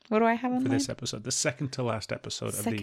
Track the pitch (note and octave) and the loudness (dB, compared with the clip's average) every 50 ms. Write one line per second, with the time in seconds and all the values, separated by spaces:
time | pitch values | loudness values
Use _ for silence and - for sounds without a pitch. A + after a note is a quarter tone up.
0 | _ - A3 G#3+ A#3 A3+ A#3 A#3 B3 B3 B3+ B3+ C4 C4 C4+ C4+ C#4 - - - | _ 2 4 4 6 4 4 2 0 0 0 2 2 2 2 2 2 0 -4 -4
1 | - - - A#2 G#2+ B2 B2+ - - D#3 C3 - D3+ C3 - - B2+ A#2 A2 A2 | -4 -6 -6 -6 -4 -2 0 2 2 0 0 0 -4 -4 -2 -2 -2 0 0 -2
2 | - - A#2 A2+ - A2 - - A2+ A2 - - G#3 A#3 A3+ G#3 | -2 -6 -6 -6 -6 -8 -8 -4 -4 -4 -4 -2 -2 -2 0 0